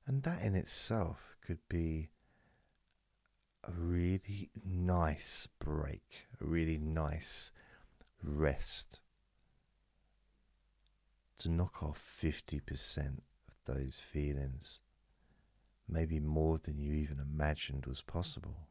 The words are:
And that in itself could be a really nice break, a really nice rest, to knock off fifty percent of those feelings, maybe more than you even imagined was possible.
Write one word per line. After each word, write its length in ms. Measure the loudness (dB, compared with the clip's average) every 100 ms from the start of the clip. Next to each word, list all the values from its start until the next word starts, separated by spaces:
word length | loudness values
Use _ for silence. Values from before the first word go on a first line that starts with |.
| 0
And 180 | 0
that 180 | 0 0
in 140 | 2 2
itself 800 | 2 0 2 2 0 -2 -12 -20 -6
could 140 | -6 _
be 420 | 0 2 0 -4 _ _ _ _ _ _ _ _ _ _ _ _ _ _ _
a 80 | -8
really 800 | -2 0 2 4 2 0 -8 -8 -10
nice 840 | -4 0 4 6 4 2 0 0 0 _
break, 680 | -2 0 -2 -6 _ -20 -20 -8
a 40 |
really 340 | 0 2 4 2
nice 760 | 2 2 0 -2 -2 0 0 -4 -20 -20 -20 _ -20 _
rest, 800 | -4 2 4 4 2 2 0 -8 _ _ _ _ _ _ _ _ _ _ _ _ _ _ _ _ _ _ _ _ _ _ _ -6
to 100 | 0
knock 340 | 2 2 0
off 140 | -4 -4
fifty 640 | -10 -2 -2 -2 -4 -6
percent 640 | -4 -4 -2 -2 -2 -6 -12 _ -20
of 260 | -14 -6
those 240 | -4 -4 -6
feelings, 840 | -6 -2 0 0 -2 -4 -8 -10 _ _ _ _ _ _ _ _ _ _ -4
maybe 300 | 0 2 2
more 400 | 2 4 4 2
than 200 | 0 -2
you 140 | 0
even 260 | 0 0 -2
imagined 680 | -2 0 0 0 -2 -4 -4
was 160 | -6
possible. 640 | -4 -4 -2 -4 -8 -10 -12